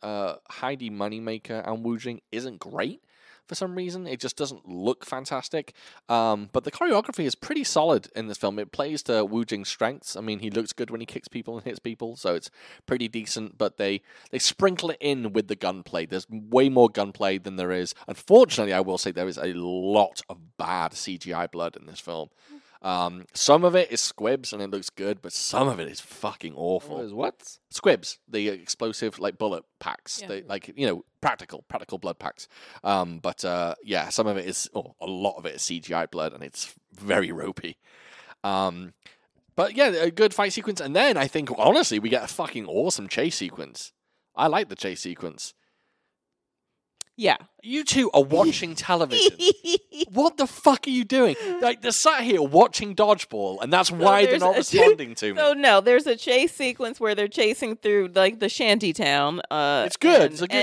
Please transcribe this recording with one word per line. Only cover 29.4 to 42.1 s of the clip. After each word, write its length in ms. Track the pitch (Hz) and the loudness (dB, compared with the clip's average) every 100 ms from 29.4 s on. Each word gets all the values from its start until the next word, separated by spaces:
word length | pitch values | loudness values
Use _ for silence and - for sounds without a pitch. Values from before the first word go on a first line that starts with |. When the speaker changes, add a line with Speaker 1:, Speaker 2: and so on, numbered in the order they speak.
| 107 87 - _ | -4 -4 -10 _
Speaker 1:
packs, 400 | - - - - | -12 -12 -12 -12
Speaker 3:
Yeah. 80 | 98 | -10
Speaker 1:
the, 140 | 98 90 | -12 -10
like, 260 | 98 92 131 | -12 -12 -4
you 120 | 131 | -4
know, 180 | 87 - _ | -4 -8 _
practical, 420 | 147 117 87 - - | -4 -4 -8 -18 -12
practical 320 | 110 - 95 | -12 -10 -10
blood 180 | 87 85 | -8 -10
packs. 300 | 78 - - - - - | -12 -14 -18 -20 -20 -8
Um, 360 | - 98 90 82 | -2 0 -2 -6
but, 260 | 82 87 92 | -8 -6 -4
uh, 300 | 87 85 80 | -4 -4 -6
yeah, 260 | 104 92 78 | -4 -4 -2
some 160 | - 107 | -2 -2
of 100 | 98 | -2
it 120 | 90 | -6
is, 200 | 90 - | -8 -8
oh, 220 | 107 - - | -10 -12 -12
a 60 | 87 | -10
lot 320 | 92 98 90 | -4 -4 -4
of 80 | 85 | -10
it 80 | |
is 80 | 69 | -8
C 180 | - 85 | -8 -8
G 140 | 78 | -6
I 140 | 85 82 | -6 -4
blood, 260 | 87 78 | -6 -6
and 80 | 65 | -8
it's 300 | 69 - - - _ | -16 -14 -14 -16 _
very 400 | - 101 92 87 | -16 -2 0 0
ropey. 460 | 80 78 - 85 - _ _ - - - - | -6 -10 -10 -14 -16 _ _ -20 -20 -20 -8
Um, 500 | 101 95 95 87 90 _ - _ _ _ _ - | -4 0 0 -4 -12 _ -20 _ _ _ _ -2
but 200 | 196 220 | -2 2
yeah, 120 | 277 | 2
a 200 | 175 170 | 2 -2
good 240 | 170 214 | 2 2
fight 180 | 208 202 | 2 -2
sequence, 280 | 202 214 185 | -2 -6 -6
and 140 | 139 156 | -2 2
then 220 | 277 202 | 2 2
I 100 | 139 | 0
think, 240 | 160 139 120 | -2 -4 4
honestly, 400 | 113 269 - 110 | 6 6 4 0
we 100 | |
get 140 | 110 | 0